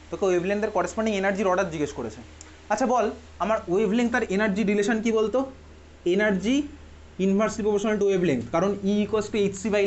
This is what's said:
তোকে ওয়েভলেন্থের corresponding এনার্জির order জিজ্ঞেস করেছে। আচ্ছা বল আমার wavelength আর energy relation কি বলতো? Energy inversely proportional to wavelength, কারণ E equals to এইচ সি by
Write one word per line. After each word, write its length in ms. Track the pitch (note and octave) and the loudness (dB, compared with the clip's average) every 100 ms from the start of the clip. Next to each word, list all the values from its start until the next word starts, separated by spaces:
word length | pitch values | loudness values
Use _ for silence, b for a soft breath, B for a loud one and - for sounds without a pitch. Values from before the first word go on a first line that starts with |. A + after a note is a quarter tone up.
| - | -12
তোকে 140 | E3+ | -2
ওয়েভলেন্থের 460 | G3 F3+ F3+ G#3 G#3+ | 2 2 0 0 0
corresponding 440 | - F3 A3+ A3 | 0 -2 -2 0
এনার্জির 320 | G3 G3 F#3+ F#3 | 0 0 0 2
order 240 | F#3 F#3 | 2 0
জিজ্ঞেস 220 | D#3 C#3+ | -2 -4
করেছে। 280 | - A2+ B2 - - B B - | -4 -8 -10 -18 -20 B B -4
আচ্ছা 160 | G#3+ C4 | 0 2
বল 240 | B3 G#3+ - - - | 2 0 -4 -14 -6
আমার 200 | F#3+ A3 G3 | -2 -2 0
wavelength 460 | F#3 G#3+ A#3 A#3+ | 0 2 2 2
আর 80 | B3 | 0
energy 400 | A3+ F#3+ A3 F#3+ | 0 0 0 0
relation 400 | G3+ G#3 G3+ A3 | 2 2 2 0
কি 100 | A3+ | 0
বলতো? 400 | A3 A3 B3+ C4+ - - - - - | 0 2 0 -2 -8 -20 -20 -20 -6
Energy 580 | F3 F#3+ G#3+ F#3+ G3+ C#4 C#4+ - - - - - | 0 2 2 2 2 0 -2 -10 -20 -20 -16 -2
inversely 400 | F#3+ G3 A3 G#3 | 0 2 0 0
proportional 360 | G#3 G3+ G#3+ G#3 | 0 0 0 0
to 80 | G3+ | 2
wavelength, 360 | F#3+ F3 B2+ A2+ | 2 2 0 0
কারণ 240 | E3 G3 G3 | 0 0 0
E 80 | F#3+ G#3 | 0 0
equals 240 | G3+ A3 G#3 | 2 0 -2
to 60 | A3 | 0
এইচ 180 | G3 G3 | 0 -2
সি 120 | A3 | -2
by 140 | G#3 | 2